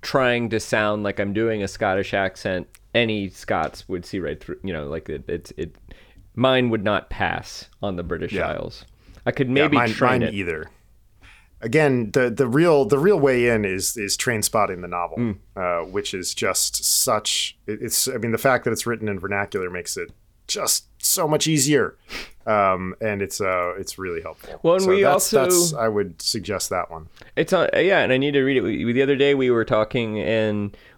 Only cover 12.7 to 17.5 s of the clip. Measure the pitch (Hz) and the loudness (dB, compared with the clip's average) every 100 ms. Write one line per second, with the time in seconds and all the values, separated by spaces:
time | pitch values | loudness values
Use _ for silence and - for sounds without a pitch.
12.7 | 147 139 139 165 196 139 127 120 113 101 | 6 4 4 4 4 4 4 4 4 0
13.7 | 92 92 - 101 - - 113 104 113 101 | -2 -4 -4 -4 -2 -2 0 0 0 0
14.7 | 90 90 87 87 80 117 98 - - 90 | -2 -6 -4 -4 -2 -4 -4 -10 -6 -2
15.7 | 85 82 95 101 95 87 - 107 92 - | -2 -2 -4 -4 -6 -6 -4 -2 0 -2
16.7 | - - - - 107 - - - | -2 -2 0 2 0 0 -2 -4